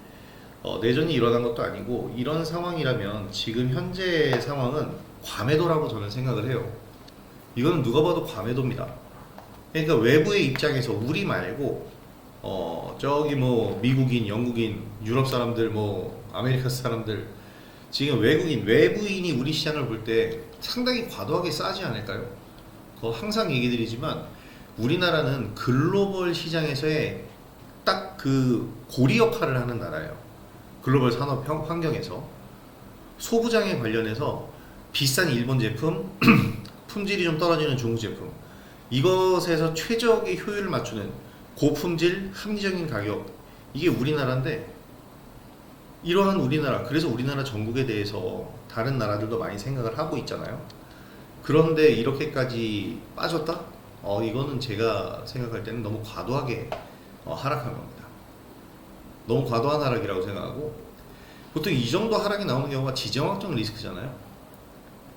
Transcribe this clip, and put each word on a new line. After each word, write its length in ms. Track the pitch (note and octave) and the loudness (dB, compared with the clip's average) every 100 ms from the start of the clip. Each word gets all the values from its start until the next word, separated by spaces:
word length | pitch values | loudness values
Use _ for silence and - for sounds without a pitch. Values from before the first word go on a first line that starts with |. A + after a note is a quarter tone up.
| - - - - - - | -18 -20 -20 -20 -20 -12
어, 180 | G1+ - | -8 0
내전이 320 | A2+ B2+ E3+ | 2 4 2
일어난 300 | C3+ A#2 A#2+ | 4 4 4
것도 200 | A#2+ - | 2 -2
아니고, 520 | B2 F#2+ G2+ A#2+ - A2+ | -4 -4 -4 -4 -4 -4
이런 280 | B2+ D#3+ | -2 -2
상황이라면 840 | D#3+ E3+ F3 E3 C3 A2 G2 G#2+ G2 | -2 -4 -4 -2 0 0 -2 -4 -6
지금 380 | - A#2 A2+ B2+ | -6 -2 0 0
현재 720 | E3+ F3+ F#3 F#3 E3 D3 - | 0 -2 -2 0 2 4 2
상황은 500 | - C#3+ B2 D3 G2 - - - | 0 -2 0 0 -4 -6 -12 -14
과매도라고 640 | - - A2+ D#3 E3+ D#3 D3 | -10 -4 2 4 4 2 0
저는 220 | A2 G2+ | -4 -6
생각을 380 | B2 C3 G#2+ A#2+ | -4 -2 0 0
해요. 240 | A#2 - - - - - - - - - | -2 -2 -8 -16 -20 -20 -20 -20 -20 -8
이거는 280 | A#2+ D3 E3 | 2 4 4
누가 200 | A#2+ C3+ | 4 6
봐도 220 | F3 E3 | 6 4
과매도입니다. 640 | - - G#2+ B2+ B2+ - - - - - - - - - - | 0 -4 -2 0 0 -2 -6 -10 -16 -20 -18 -18 -18 -20 -6
그러니까 220 | D#3+ D#3 C3 | -2 4 4
외부의 500 | A#2 D#3 D3+ D#3+ C#3 | 8 6 6 4 2
입장에서 460 | B2+ D3+ C3 A#2+ | 2 0 0 0
우리 320 | G2+ A#2+ F#3 | -2 0 0
말고, 640 | F#3 F#2+ F2+ A2+ C#3+ - - - - - - - | 0 -2 -2 -4 -4 -4 -8 -16 -20 -20 -20 -12
어, 560 | G2 F#2+ E2 D#2+ - - | -6 -4 -4 -6 -8 -4
저기 360 | C3+ D3 D3+ | 0 2 2
뭐 440 | C3+ B2+ A#2 G#2 F#2+ | 2 4 4 2 2
미국인, 440 | B2 C3 B2+ B2 G2+ | 2 4 4 2 2
영국인, 580 | G#2+ B2 A#2 A2 G2+ - - | 0 0 0 -2 -2 -8 -8
유럽 240 | G#2+ B2+ C3 | -2 0 2
사람들, 400 | B2+ A#2+ A2+ A2 | 2 0 2 0
뭐 560 | G#2 G#2 F#2 F2+ - - | 2 0 -2 -6 -10 -10
아메리카 360 | F#2+ B2 C3 C3 | -4 0 2 0
사람들, 580 | C3 B2 A2+ A2 G#2 - - - - - - - | -2 -2 -2 -2 -4 -6 -14 -18 -20 -20 -20 -10
지금 300 | - C#3+ B2 | -2 2 4
외국인, 440 | A2 D#3 E3+ B2 | 6 6 4 0
외부인이 680 | F#2+ B2+ F3 G#3+ G#3 F#3+ F3+ | 6 8 8 6 0 0 0
우리 200 | B2+ C#3+ | 0 0
시장을 340 | D3+ D#3 D3+ A#2+ | 0 0 -2 -2
볼 180 | A2 | -4
때 360 | - A2+ - - - - | 2 4 4 -2 -10 -12
상당히 480 | - B3 B3 A#3+ - | -6 -2 0 0 -2
과도하게 420 | - G3+ F3 E3+ | -6 -2 0 0
싸지 340 | - F#3+ G3 | -2 -2 -4
않을까요? 420 | E3 G#2+ G2+ G#2 - - - - - - - | -4 -4 -4 -6 -8 -10 -16 -20 -20 -20 -20
그거 160 | - A2+ | -8 -6
항상 420 | A#2 G#3 A3 F3+ | -4 -2 -2 0
얘기 160 | B2+ B2 | 2 2
드리지만 540 | A#2+ A2 A#2 D3+ - - - - - - - | 0 -2 -4 -4 -6 -8 -16 -20 -20 -16 -4
우리나라는 760 | A#2+ F3+ F3+ D#3 C3+ C3+ G#2 | 0 2 4 4 2 0 -4
글로벌 800 | - - B2+ E3 G3 G3 F#3+ F3+ | -4 2 4 4 4 2 2 -2
시장에서의 920 | D#3+ D#3+ E3 D3+ C3+ D#3 D3+ G2+ - - - - - - - | -2 -2 -2 0 0 0 0 0 -4 -12 -16 -20 -20 -20 -4
딱 240 | - G3 - - | 0 0 -4 -6
그 500 | C#3 C3+ B2+ G#2+ - - - | 0 2 4 2 0 -8 -8
고리 260 | - B2 A#3 | 2 4 6
역할을 420 | A3+ - C#3 B2+ | 4 4 0 0
하는 200 | A#2+ A2+ | -2 -4
나라예요. 360 | E2+ D#2 D#2 - - - - - - - | -4 -6 -6 -10 -14 -20 -20 -20 -20 -6
글로벌 300 | C3 C#3 B2 | 4 6 6
산업 360 | - - C3 - | 4 0 -2 -2
형-, 160 | D#3 - | -4 -2
환경에서 580 | E3+ D#3+ G#2 - F2+ - - - - - - - - - - | -2 0 -2 -4 -8 -12 -14 -18 -18 -20 -20 -20 -20 -20 -12
소부장에 600 | - A#3 A3+ A3 G3 C3 | 0 2 4 2 2 0
관련해서 720 | A2 A2+ A2+ G#2+ C#3 G2+ - - - - - | 0 0 0 -2 -2 -4 -8 -14 -18 -18 -10
비싼 380 | - C#3 - F3 | 0 2 4 4
일본 300 | A#2+ A#2+ C3+ | 2 2 2
제품, 500 | G#2+ - D#3+ F3+ - - | 2 0 -2 -2 -6 4
<clears throat> 720 | A#3+ D3+ B2 - - - - | 8 8 6 -2 -10 -16 -10
품질이 340 | G#3 G3 G3 | -6 -2 2
좀 160 | E3+ D#3 | 2 4
떨어지는 380 | E3+ E3 D3+ B2 | 4 4 4 2
중국 240 | A2+ A#2 | 0 -2
제품, 320 | G#2 - D#2 - - - - - - | -2 -6 -10 -14 -16 -20 -20 -20 -2
이것에서 840 | B2+ F3 F#3 F#3 F3+ E3+ D#3 D#3+ | 2 4 6 6 4 2 2 2
최적의 680 | - - A3+ A#3 G#3+ F#3+ F3+ | 0 -2 2 4 4 2 -2
효율을 280 | G#3 G3+ F#3+ | -2 -4 -2
맞추는 440 | C3 - A2 F#2 - - - - - | -2 -2 -6 -6 -10 -14 -18 -18 0
고품질, 760 | C#3+ - F3+ E3 E3+ G3 G3 | 2 2 0 2 2 2 -4
합리적인 540 | - G#3 G#3 G3 F3+ D#3 | -8 -6 -2 -2 -2 -2
가격, 440 | G#2+ G#2 G#2 - - - - - | -2 -2 -4 -6 -14 -20 -20 -12
이게 140 | C#3 E3+ | 0 2
우리나라인데, 800 | A#2 C3 D3+ B2+ C3 D#3 - - - - - - - - - - - - - - - | 2 2 2 2 0 0 -4 -8 -14 -20 -20 -20 -20 -20 -20 -20 -20 -20 -20 -20 -10
이러한 380 | E3 F#3 G3 F#3 | 2 4 6 4
우리나라, 420 | B2+ D3+ C#3 A2 | 2 2 2 0
그래서 240 | - D3+ D#3+ | 0 0 0
우리나라 360 | A2+ C3+ C#3 | 0 0 -2
전국에 420 | C3 G#2+ A2 B2+ A2+ | -4 -4 -2 -2 0
대해서 640 | G#2+ G2+ G2+ - G2 - - - | 0 -2 -4 -4 -6 -8 -14 -10
다른 300 | A2+ A#2+ C3 | -4 -2 0
나라들도 400 | G#2 G#2 A2 A#2 | 0 0 -2 -2
많이 180 | E2 G#2 | -4 -6
생각을 400 | C3 C3+ A2+ - | -4 -2 -2 -2
하고 200 | D#3 C#3+ | -4 -4
있잖아요. 440 | - F2 E2 B2+ - - - - - - - - | -4 -6 -6 -8 -12 -16 -20 -20 -20 -20 -18 -10
그런데 480 | - D#3 D#3+ D#3 D3+ | 2 6 6 8 8
이렇게까지 1080 | A2+ C#3 C3+ D3+ C3+ B2+ A#2 A2 G#2 F#2 - - | 8 2 0 -2 0 -2 -2 -2 -2 -4 -8 -12
빠졌다? 460 | - E3+ E3 D#3+ F3 - - - - | -6 -2 -2 -2 -4 -8 -16 -20 -12
어, 200 | G2+ G2+ | -4 -2
이거는 340 | A2+ A#2 C#3+ C3 | 0 -2 -2 -4
제가 640 | - G2+ A2+ G2+ F2+ - | -4 0 0 0 -2 -8
생각할 380 | - B2+ A#2 A2+ | -8 -6 -6 -6
때는 220 | G#2+ A#2 | -6 -6
너무 180 | G#2 G#2+ | -4 -6
과도하게, 640 | - - E2+ C#3 C3 A2 - - - - - - | -6 -8 -4 -2 -2 -4 -6 -8 -10 -18 -20 -16
어, 100 | - | -10
하락한 380 | D#2 C#3 D3 B2 | -6 -4 -4 -4
겁니다. 220 | - - - - - - - - - - - - - - - - | -8 -10 -14 -18 -18 -20 -20 -20 -20 -20 -20 -20 -20 -20 -14 0
너무 200 | B2 B2+ | 2 2
과도한 320 | A#2 C#3 D3+ | 2 2 2
하락이라고 420 | C3+ A#2 G2+ F#2 | 2 0 0 -2
생각하고, 520 | G2 F#2 E2+ - D3+ - - - - - - - - | -2 -4 -6 -6 -8 -10 -16 -18 -20 -20 -20 -20 -8
보통 180 | D#3 G#3 | -4 0
이 160 | C3+ A#2 | 2 2
정도 280 | F3 A3+ G#3 | 2 2 2
하락이 280 | G#3 G3+ | 2 0
나오는 240 | F3 B2+ C#3+ | 0 0 0
경우가 260 | C3+ C3+ | -2 -2
지정학적 600 | B2+ G#2+ A#2 E3+ G3 G3 | -2 -2 0 0 -2 -2
리스크잖아요. 580 | B2+ G#2 - G2+ F2+ C3 - - - - - - - - - - | -2 -2 -6 -8 -8 -10 -12 -16 -20 -20 -20 -20 -20 -20 -20 -20